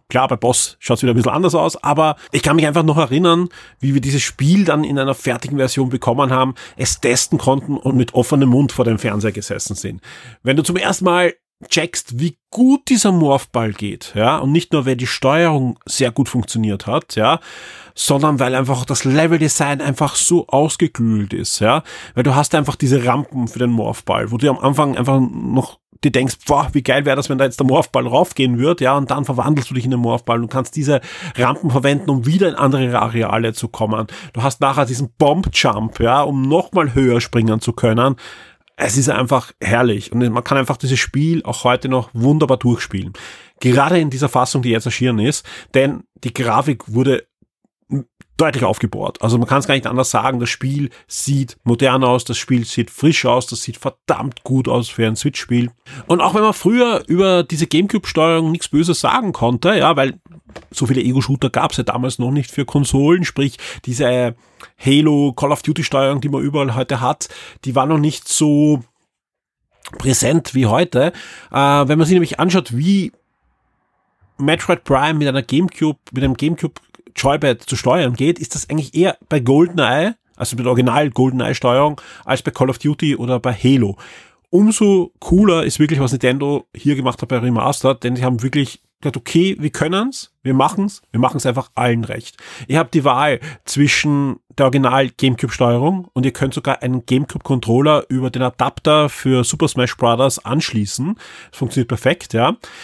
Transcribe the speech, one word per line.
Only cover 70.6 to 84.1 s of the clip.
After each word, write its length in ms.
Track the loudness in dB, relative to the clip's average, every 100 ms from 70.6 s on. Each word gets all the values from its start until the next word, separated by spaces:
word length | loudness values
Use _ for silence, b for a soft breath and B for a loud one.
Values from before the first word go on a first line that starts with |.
| 2
heute. 480 | 2 0 0 0 B B B B
Äh, 60 | 0
wenn 400 | 2 4 4 2
man 100 | 4
sich 80 |
nämlich 240 | 4 2 0
anschaut, 380 | 0 0 0 -2
wie 360 | 0 0 -2 -10 _ _ _ _ _ _ _ _ _ _ _ -4
Metroid 480 | -2 0 -2 -2
Prime 300 | 0 0 2
mit 140 | 0 0
einer 140 | -2
Gamecube, 560 | 0 0 0 0 -2 -2 -8
mit 100 | -2
einem 120 | -2
Gamecube 400 | 0 -2 -2 -6 -8 -20 -20 -14
Joypad 480 | -2 0 2 0 -2
zu 140 | -4 -4
steuern 360 | 0 2 0
geht, 260 | 0 -2 -2
ist 160 | -6
das 140 | -10 -6
eigentlich 260 | -6 -4
eher 220 | 0 0 -2 _
bei 100 | 0
GoldenEye, 760 | 4 4 4 2 0 2 0 -4 _ -10
also 180 | -8
mit 120 | -4 0
der 40 |
Original 380 | 2 4 2 2
GoldenEye 460 | 2 2 0 -2
Steuerung, 440 | -2 0 2 2 -2 B B -4
als 160 | -4
bei 80 | -4
Call 180 | -2 -2
of 100 | 0
Duty 380 | -4 0 -2 -2
oder 240 | -2 -2
bei 140 | -2
Halo. 420 | 0 2 4 2 -4 B